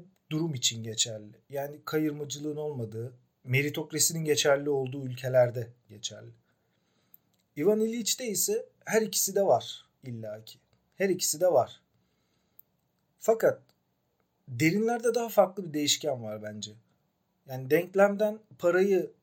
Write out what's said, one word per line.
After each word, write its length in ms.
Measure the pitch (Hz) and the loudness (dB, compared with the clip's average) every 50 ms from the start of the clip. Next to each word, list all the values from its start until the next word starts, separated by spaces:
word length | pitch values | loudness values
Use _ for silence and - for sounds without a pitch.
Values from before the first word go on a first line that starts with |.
| - - _ _ _ - | -8 -20 _ _ _ -6
durum 240 | 156 156 165 165 139 | -4 -2 -2 -2 -2
için 280 | 120 - - 117 113 | -2 -2 -2 -2 -4
geçerli. 540 | 113 113 107 - - 120 110 107 107 104 - - _ - | -8 -6 -2 -2 -2 -2 -4 -12 -12 -16 -20 -20 _ -10
Yani 300 | 135 139 139 143 147 147 - | -6 -6 -6 -6 -8 -10 -8
kayırmacılığın 720 | - 156 156 156 151 143 151 147 135 131 143 147 151 147 | -2 -2 0 0 0 -2 -4 -8 -10 -8 -8 -6 -6 -6
olmadığı, 560 | 151 151 151 147 123 113 104 107 113 120 131 - _ _ _ _ _ - | -6 -6 -6 -6 -6 -8 -8 -8 -8 -10 -10 -12 _ _ _ _ _ -4
meritokrasinin 800 | 127 127 139 143 147 147 160 151 - 156 151 - - 165 165 160 | 0 0 0 0 0 -2 -6 -8 -4 -2 0 0 0 0 -2 0
geçerli 460 | 151 143 143 - 147 139 139 143 147 | 0 2 4 4 4 2 2 2 0
olduğu 360 | 143 135 131 131 135 143 135 | -2 -2 -2 -4 -6 -8 -8
ülkelerde 600 | 127 123 - 131 127 127 127 123 113 110 127 113 - - _ _ - | -8 -8 -8 -4 2 4 4 4 4 2 -4 -8 -10 -14 _ _ -20
geçerli. 420 | 104 101 - - 107 107 117 117 113 _ _ _ _ _ _ _ _ _ _ _ _ _ _ _ _ _ _ _ _ _ _ _ - | -16 -12 -12 -12 -12 -12 -18 -20 -20 _ _ _ _ _ _ _ _ _ _ _ _ _ _ _ _ _ _ _ _ _ _ _ -4
Ivan 240 | 147 151 202 214 220 | 0 2 2 4 4
İliç'te 460 | 220 226 226 240 208 - - - 254 | 2 -2 -2 -4 -2 -4 -4 -4 -4
ise 400 | 226 190 - - - 208 240 523 - _ _ - | -4 -2 -2 -2 -2 -2 -4 -4 -10 _ _ -6
her 180 | 170 196 220 | 0 0 0
ikisi 320 | 220 - - - - 196 190 | 0 0 -2 -2 -2 0 0
de 80 | 202 | 2
var 440 | 196 170 131 - - - - - - _ _ _ - | 4 4 4 4 2 -4 -14 -16 -18 _ _ _ -14
illaki. 540 | 127 117 113 110 107 104 110 113 - - _ _ _ _ _ _ _ _ | -12 -10 -10 -10 -10 -12 -12 -14 -18 -20 _ _ _ _ _ _ _ _
Her 120 | - 190 196 | -2 0 0
ikisi 320 | 175 - - - 165 151 | 0 0 -2 -2 0 4
de 60 | 180 | 4
var. 340 | 180 160 127 104 - - - _ _ _ _ _ _ _ _ _ _ _ _ _ _ _ _ _ _ _ _ _ _ _ _ _ _ _ _ | 6 6 6 4 2 -2 -20 _ _ _ _ _ _ _ _ _ _ _ _ _ _ _ _ _ _ _ _ _ _ _ _ _ _ _ _
Fakat 440 | - - 226 220 196 147 - - _ _ _ _ _ _ _ _ _ _ _ _ _ _ _ _ _ - | 2 2 4 6 4 2 2 2 _ _ _ _ _ _ _ _ _ _ _ _ _ _ _ _ _ -10
derinlerde 640 | 123 117 156 165 185 208 226 226 240 233 233 233 226 | -2 2 2 4 4 4 2 2 0 0 0 0 0
daha 140 | 247 233 220 | 0 0 2
farklı 360 | - 208 185 190 - 208 180 | 4 4 4 4 2 -6 -8
bir 100 | 160 143 | -6 -4
değişken 480 | 151 147 139 - - - 147 131 120 | -2 0 0 0 0 0 -4 -4 -4
var 200 | 113 107 107 107 | -6 -8 -8 -8
bence. 300 | 110 107 107 107 104 107 107 117 _ _ _ _ _ _ _ _ _ _ _ _ _ 135 | -10 -10 -12 -12 -14 -14 -16 -20 _ _ _ _ _ _ _ _ _ _ _ _ _ -10
Yani 220 | 127 131 131 127 | -10 -6 -2 2
denklemden 680 | 151 165 180 180 - 196 202 202 202 196 214 208 214 214 _ - - - | 2 2 2 2 2 4 4 4 4 2 -2 -2 -2 -6 _ -20 -8 -2
parayı 520 | 180 175 175 185 196 202 190 175 156 - - _ | 0 2 4 4 4 4 4 2 0 -2 -8 _